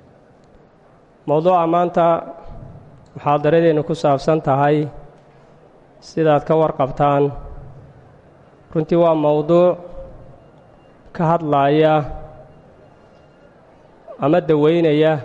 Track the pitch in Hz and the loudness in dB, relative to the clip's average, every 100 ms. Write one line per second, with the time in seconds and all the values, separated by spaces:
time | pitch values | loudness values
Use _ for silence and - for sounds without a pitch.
0 | - _ _ _ _ - _ _ _ _ | -20 _ _ _ _ -20 _ _ _ _
1 | _ _ - 151 170 180 165 170 175 170 | _ _ -2 0 2 2 2 0 0 2
2 | 170 165 - - - - - - - - | 2 0 -4 -18 -18 -18 -18 -20 -20 -20
3 | - - 151 147 147 165 170 156 143 156 | -20 -10 -2 0 2 2 2 0 -2 -2
4 | 151 139 - 160 156 135 143 151 147 - | 0 0 0 -2 0 0 2 0 -2 -10
5 | - - _ _ - - - _ _ - | -20 -20 _ _ -20 -20 -20 _ _ -20
6 | - - 160 147 - 160 156 - 135 135 | -14 -2 2 0 2 0 0 -2 -6 0
7 | 143 143 143 135 - - - - - - | 0 2 0 -4 -16 -18 -20 -20 -20 -20
8 | - - - _ - _ - 165 156 170 | -20 -20 -20 _ -20 _ -8 -6 -2 2
9 | 170 160 147 151 151 170 180 175 - - | 2 2 0 0 2 2 2 0 -8 -16
10 | - - - - - - - - - - | -18 -20 -20 -20 -20 -20 -20 -20 -20 -20
11 | - - 160 170 156 143 139 151 156 156 | -20 -4 -2 0 0 0 2 4 2 2
12 | 143 - - - - - - - - - | -2 -10 -16 -20 -20 -20 -20 -20 -20 -20
13 | - - _ _ - _ _ _ - _ | -20 -20 _ _ -20 _ _ _ -20 _
14 | - 523 139 175 160 151 151 170 160 147 | -20 -6 0 0 0 2 2 2 2 2
15 | 156 156 | 2 0